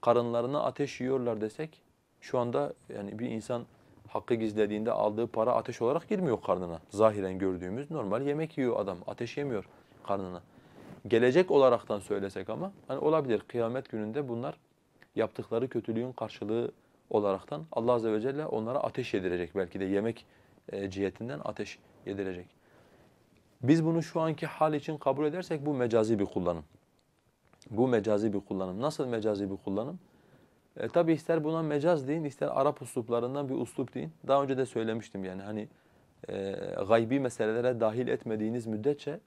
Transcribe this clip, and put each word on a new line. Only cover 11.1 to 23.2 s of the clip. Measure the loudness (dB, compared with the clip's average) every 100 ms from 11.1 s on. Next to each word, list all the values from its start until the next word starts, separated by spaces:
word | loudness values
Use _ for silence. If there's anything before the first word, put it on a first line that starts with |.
| 4 6 6 6
olaraktan | 8 8 6 0 -6
söylesek | -2 -2 -2 -6 -8
ama | -6 -6 -10 -10
hani | 0
olabilir | 2 2 2 0
kıyamet | 0 -2 0 -2 -6
gününde | -6 -4 -4 -4
bunlar | -4 -6 -10 _ _ _ _ -12 -2
yaptıkları | -2 -2 -4 -2 0
kötülüğün | -2 -2 -2 -4
karşılığı | -6 -8 -8 -2 -2 -2 -6 _ _ _
olaraktan | 2 4 0 -2 -10 -4
Allah | -2 2
Azze | 4 4
ve | 2
Celle | 0 -2 -2
onlara | -2 -2 -2
ateş | -2 -4 -2
yedirecek. | 0 0 0 -2
Belki | -2 -4 -2
de |
yemek, | 0 2 0 -4 -10 -20 _ -20 -10
e, | -6 -4
cihetinden | -2 -2 -2 -8 -8
ateş | -8 -6 -8 -10 -20 -16 -8
yedirecek. | -4 -4 -6 -12 _ _ -20 -20 -20 -20 _